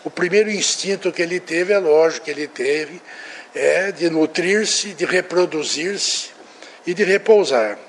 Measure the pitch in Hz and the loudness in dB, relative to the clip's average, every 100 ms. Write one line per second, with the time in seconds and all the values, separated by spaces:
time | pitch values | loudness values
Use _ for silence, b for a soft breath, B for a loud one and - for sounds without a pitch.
0 | 156 - 180 202 214 202 143 - 185 190 | -10 -4 0 2 2 -2 -2 -4 -4 -4
1 | 180 165 170 175 - 165 180 202 175 151 | -4 -4 -4 -4 -4 -4 2 2 4 4
2 | 160 151 - 143 147 - 127 151 151 175 | 4 0 -10 -8 -8 -4 -2 -2 -4 -12
3 | B B B B B 147 143 156 196 156 | B B B B B 0 2 2 0 -2
4 | 170 160 156 - 170 208 214 - 208 165 | 0 2 0 0 2 2 2 -2 -4 -6
5 | 170 185 180 175 175 151 135 143 175 196 | 0 0 0 0 0 -2 -4 -4 -4 -4
6 | - - - - B B B B - 175 | -4 -4 -8 -18 B B B B -6 0
7 | 185 196 202 214 160 127 107 104 | 2 2 6 6 6 2 0 -4